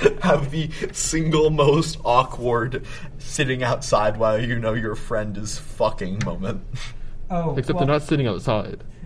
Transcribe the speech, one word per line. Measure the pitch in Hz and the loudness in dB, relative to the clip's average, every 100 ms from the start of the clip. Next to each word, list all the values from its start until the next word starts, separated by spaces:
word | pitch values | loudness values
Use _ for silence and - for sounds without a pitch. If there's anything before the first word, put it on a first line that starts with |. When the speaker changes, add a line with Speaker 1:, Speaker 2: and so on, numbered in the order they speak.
| 202 - | 2 4
Speaker 1:
have | 185 143 139 | 2 2 2
the | 156 156 - - | -4 -4 -4 -6
single | - - 160 160 156 156 | -4 -2 0 2 4 4
most | 156 143 170 160 - | 4 4 4 2 -2
awkward | 107 120 127 - 120 117 123 127 - - - - | 2 4 4 0 0 0 0 -4 -8 -10 -10 -10
sitting | - - 131 127 | -8 -2 0 0
outside | 123 127 - 107 107 104 | 0 0 2 4 4 2
while | 110 110 | 2 2
you | 120 117 | 0 0
know | 110 | 0
your | 117 110 | -2 -2
friend | 110 - 135 107 101 | -4 -4 -2 -2 -4
is | 107 - | -6 -6
fucking | - - 110 - 92 98 | -8 0 0 0 -4 -4
moment. | 90 85 101 101 - - - - - - - | -4 -4 -4 -4 -6 -6 -6 -6 -8 -6 -4
Speaker 2:
Oh, | 175 160 139 | -2 0 0
Speaker 3:
Except | 131 175 | 0 2
Speaker 2:
well, | 139 | 4
Speaker 3:
they're | 147 | 2
not | |
sitting | 151 147 120 | 2 2 2
outside. | 90 - 110 - - - - | 0 0 0 -2 -8 -12 -12